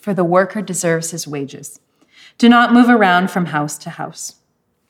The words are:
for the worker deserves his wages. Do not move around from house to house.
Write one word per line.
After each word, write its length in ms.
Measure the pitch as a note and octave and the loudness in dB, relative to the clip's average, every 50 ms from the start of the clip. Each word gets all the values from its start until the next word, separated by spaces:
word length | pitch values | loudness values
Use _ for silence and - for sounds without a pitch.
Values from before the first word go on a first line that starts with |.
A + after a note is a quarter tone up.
for 120 | _ G#3+ F#3 | _ -6 -4
the 120 | F#3 F3+ | -2 0
worker 360 | E3+ F3+ F#3 G3 F#3+ - A3 | 2 2 2 0 0 -4 -8
deserves 500 | F3+ F#3+ F3+ - F3+ E3+ E3 E3 E3 - | -8 -8 -8 -4 -4 -2 -2 -4 -6 -8
his 140 | F3 E3 - | -10 -12 -10
wages. 540 | D3 D3 C#3 C#3 C3+ - - D3 - - _ _ _ _ _ _ _ _ _ - _ _ | -10 -10 -10 -10 -10 -12 -16 -20 -20 -20 _ _ _ _ _ _ _ _ _ -20 _ _
Do 120 | - A#3 A#3 | 2 4 6
not 240 | A#3+ A#3+ A#3+ G#3 A#3 | 6 6 4 4 4
move 160 | A#3+ B3 A#3+ | 4 6 4
around 420 | B3 A3 G3+ F#3 F3 F3+ F#3 F3+ | 4 4 4 2 2 2 0 -2
from 140 | - F#3+ F3 | -2 -4 -4
house 320 | D3 D#3 D3 D3 D3 - | -4 -4 -4 -6 -6 -8
to 140 | - - E3 | -12 -14 -14
house. 440 | D#3 - D3+ E3 - - - - - _ _ _ _ _ _ _ _ _ _ | -14 -12 -14 -14 -14 -16 -18 -18 -18 _ _ _ _ _ _ _ _ _ _